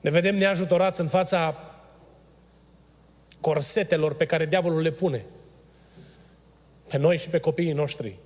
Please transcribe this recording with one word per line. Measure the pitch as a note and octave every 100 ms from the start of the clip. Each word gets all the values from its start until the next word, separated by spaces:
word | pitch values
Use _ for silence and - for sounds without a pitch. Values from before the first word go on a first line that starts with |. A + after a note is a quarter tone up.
Ne | D3
vedem | D#3 F3+ G3+
neajutorați | G3 F#3 F3+ F3 F3 E3+
în | E3
fața | F#3 F#3 F#3 D#3+ D#3 - - - - - - - - - - - - _ _ - - _ -
corsetelor | - D3+ C#3 - G3 E3 D#3
pe | C#3+ D#3+
care | E3 D#3
diavolul | F#3 F3 D#3+
le | D#3+
pune | - F3+ B2 - - - - - - - - - - - - _ _ _ - -
pe | C#3+
noi | D#3 E3+
și | -
pe | E3
copiii | - D#3+ E3+
noștri. | C#3+ D3 - A2+ F#2+